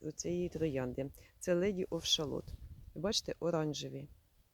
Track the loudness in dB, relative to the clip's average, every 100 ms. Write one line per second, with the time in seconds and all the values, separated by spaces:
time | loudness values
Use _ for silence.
0 | -8 -4 -2 0 0 2 2 2 0 -2
1 | -4 -8 -18 -6 2 4 4 2 0 -2
2 | 2 2 2 -2 -4 -10 -12 -14 -12 -2
3 | 0 0 0 -2 2 2 2 -2 -6 -8
4 | -10 -16 _ _ _